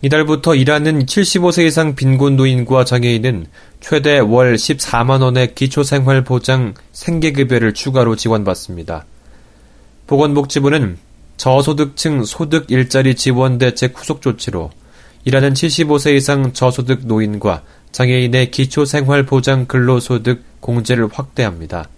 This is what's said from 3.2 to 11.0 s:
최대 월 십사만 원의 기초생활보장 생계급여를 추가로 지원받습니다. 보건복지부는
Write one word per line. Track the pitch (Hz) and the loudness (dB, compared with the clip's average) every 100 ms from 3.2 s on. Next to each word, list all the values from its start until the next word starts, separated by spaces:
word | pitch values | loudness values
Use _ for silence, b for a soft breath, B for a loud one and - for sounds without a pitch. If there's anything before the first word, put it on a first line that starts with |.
| 120 110 82 b b b | 0 -4 -8 b b b
최대 | - 151 143 143 | -2 0 2 2
월 | 107 120 127 113 | 4 4 4 2
십사만 | - 180 - 120 120 135 | 0 -4 -2 -2 2 2
원의 | 131 127 123 | 2 2 0
기초생활보장 | - 135 143 135 143 131 135 127 127 123 131 120 - - | 0 -2 0 0 0 2 2 2 -2 0 0 0 -6 -18
생계급여를 | - - 165 160 139 135 123 113 | -12 -6 -2 -2 0 0 2 0
추가로 | 104 - 131 120 113 | -2 -4 0 0 0
지원받습니다. | 117 110 98 92 - 87 82 82 - - b b b b b b b b - | -2 -2 -2 -4 -8 -14 -10 -12 -12 -20 b b b b b b b b -2
보건복지부는 | 139 151 143 139 147 139 151 113 85 | 0 2 0 -2 0 0 0 -2 -6